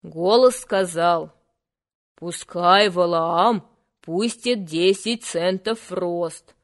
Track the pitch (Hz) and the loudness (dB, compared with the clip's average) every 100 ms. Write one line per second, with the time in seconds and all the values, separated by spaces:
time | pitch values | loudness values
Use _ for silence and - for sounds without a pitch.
0 | 175 160 175 233 254 247 - 196 180 165 | -16 -4 2 4 4 2 -4 -2 -2 0
1 | 170 170 151 _ _ _ _ _ _ _ | 0 0 -4 _ _ _ _ _ _ _
2 | _ _ 170 170 - 175 175 190 208 175 | _ _ -12 -12 -10 0 4 6 4 2
3 | 175 170 165 170 208 214 - _ _ _ | 0 0 0 2 2 0 -6 _ _ _
4 | - 170 233 - 247 240 170 160 180 196 | -8 -4 -4 -4 -4 -4 -4 0 0 0
5 | 220 233 - 165 175 190 214 226 - 180 | -4 -6 -6 -4 -2 -2 -6 -8 -8 -6
6 | 180 170 170 - _ _ | -6 -4 -6 -8 _ _